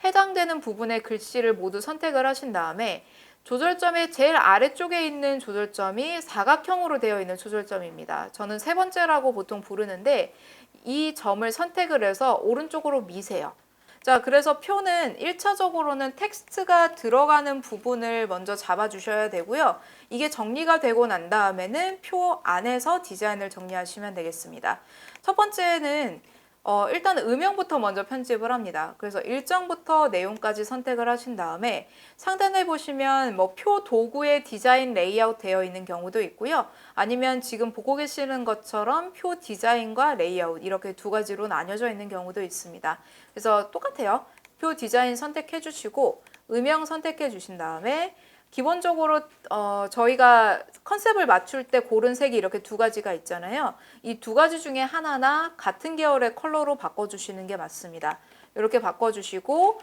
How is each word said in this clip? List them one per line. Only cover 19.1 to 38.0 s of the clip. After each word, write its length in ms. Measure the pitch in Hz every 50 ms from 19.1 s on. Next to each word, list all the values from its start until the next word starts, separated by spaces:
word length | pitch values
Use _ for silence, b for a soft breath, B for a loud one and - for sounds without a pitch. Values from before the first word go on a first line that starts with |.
| 214 214 214 208
되고요. 500 | 196 175 170 190 240 302 311 202 - - B B B B B B
이게 200 | 226 240 302 302
정리가 480 | 302 247 214 214 247 302 330 330 320 320
되고 300 | 302 262 233 233 240 226
난 200 | 196 170 165 175
다음에는 720 | 208 214 202 196 190 185 180 190 247 320 370 381 381 370
표 380 | - - 381 359 359 359 330 - -
안에서 580 | - 180 180 208 247 247 247 247 311 349 359
디자인을 480 | - - 196 185 208 214 208 196 196 196
정리하시면 640 | - 190 185 185 185 180 180 180 - 214 202 208 185
되겠습니다. 640 | 180 165 165 165 - - 165 160 - - - - - B B B B B B B B
첫 120 | B - 381
번째는, 880 | 415 415 415 415 381 359 349 339 320 294 285 294 302 277 208 160 - - b b b b b b b b -
어, 220 | 202 202 202 -
일단 260 | - 349 339 392 370 285
음영부터 600 | 214 226 247 277 349 392 392 381 370 - 320 269
먼저 240 | 214 202 190 196
편집을 480 | 202 - 262 262 247 247 240 214 226 233
합니다. 460 | 254 240 214 180 165 156 - - - -
그래서 220 | 214 208 202 190
일정부터 880 | - - 247 277 269 - 359 370 359 349 330 330 - - 320 311 302 269
내용까지 560 | 190 180 180 196 220 220 - 214 208 214 214
선택을 440 | 214 254 254 254 262 247 233 233 240
하신 280 | 240 240 240 254 233
다음에 520 | 190 170 165 160 175 220 240 196 139 - B B B B B B
상단에 500 | B - 381 381 381 392 381 381 381 359
보시면 720 | 339 320 302 311 294 277 269 269 269 269 269 262 240 196
뭐 180 | 185 185 185 -
표 300 | - - 208 208 196 202
도구의 580 | - 247 220 226 226 277 285 294 294 294 285
디자인 500 | 285 - 220 202 - 254 254 262 262 254
레이아웃 460 | 226 185 175 185 208 220 226 226 226 -
되어 240 | - 190 185 190
있는 220 | 185 185 180 185 190
경우도 360 | 185 175 175 180 226 202 226
있고요. 440 | 202 - - - 214 277 320 277 233 - B B B B B
아니면 440 | 185 202 220 247 247 262 262 254 247
지금 320 | 247 - 233 214 240 233
보고 220 | 220 220 208 262 277
계시는 500 | 285